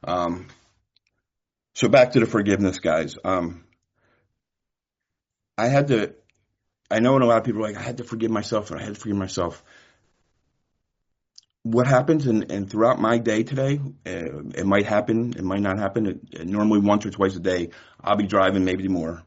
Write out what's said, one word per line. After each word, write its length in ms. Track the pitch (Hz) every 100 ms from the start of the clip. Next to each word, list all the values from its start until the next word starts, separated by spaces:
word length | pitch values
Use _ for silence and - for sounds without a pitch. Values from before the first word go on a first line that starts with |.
Um, 440 | - 90 87 90 92 - _ _ _ _ _ _ _ _ _ _ _
so 140 | - 123
back 260 | 135 123
to 60 | 127
the 60 |
forgiveness, 540 | 113 113 101 98 101 90
guys. 380 | 85 80 78 -
Um, 400 | 95 95 85 85 _ _ _ _ _ _ _ _ _ _ _ _ _ _ _ _ _ _ _ -
I 100 | 113
had 220 | 139 143
to, 260 | 120 101 - _ _ _ _ _ _ _
I 100 | 107
know 140 | 120
when 80 | 135
a 40 |
lot 120 | 123 113
of 60 |
people 180 | 120 104
are 60 | 107
like, 80 | 101
I 40 |
had 160 | 117 120
to 60 |
forgive 280 | 120 113 110
myself, 400 | 107 101 110 101
and 80 | 80
I 40 |
had 120 | 101
to 40 | 104
forgive 180 | 107 101
myself. 460 | 95 - 87 - _ - _ _ _ _ _ _ _ _ _ _ _ _ _ _ _ - _ _
What 220 | 113 117
happens, 400 | 123 127 139 156
and, 260 | 135 110 -
and 180 | 98 98
throughout 300 | 107 113 -
my 200 | 110 117
day 240 | 117 107
today, 360 | 113 135 135 143 135 -
uh, 360 | - 90 82 76 73
it 100 | -
might 200 | 95 98
happen, 480 | 101 104 107 113 120 -
it 60 |
might 180 | 92 98
not 160 | 101 95
happen. 300 | 101 117 107
It, 120 | - -
it 160 | 80 85
normally 320 | 101 107 107
once 260 | 101 104
or 60 | 104
twice 240 | 95 98
a 40 | 95
day, 300 | 92 92 85 - - _
I'll 140 | - 101
be 80 |
driving, 400 | 101 101 95 95
maybe 220 | 92 92 95
more. 360 | 92 80 85